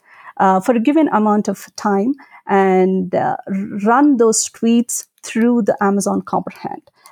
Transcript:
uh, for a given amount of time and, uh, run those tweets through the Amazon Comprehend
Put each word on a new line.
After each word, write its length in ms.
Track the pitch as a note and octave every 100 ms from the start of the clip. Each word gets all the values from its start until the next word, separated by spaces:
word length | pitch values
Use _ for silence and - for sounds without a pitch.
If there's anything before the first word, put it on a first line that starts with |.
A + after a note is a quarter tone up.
| _ - - -
uh, 220 | G3 F#3+
for 160 | F#3 A#3
a 40 |
given 280 | A#3 D4+ D4+
amount 400 | G#3+ G#3+ G#3 G3+
of 280 | G3 - -
time 380 | G#3+ G3 A3 C#4+ - - -
and, 720 | G3 F#3+ F#3 F#3 F#3+ F3+ -
uh, 220 | - - - G3 G3+ G#3
run 340 | G3+ A#3+ D4 B3+
those 300 | A3+ A3 -
tweets 600 | - A3+ A#3 A#3 - - _
through 400 | - A3+ A#3 A#3+
the 120 | G3+ -
Amazon 400 | G3 G3+ G3+ F#3+
Comprehend 680 | - F#3 - - - - - _ -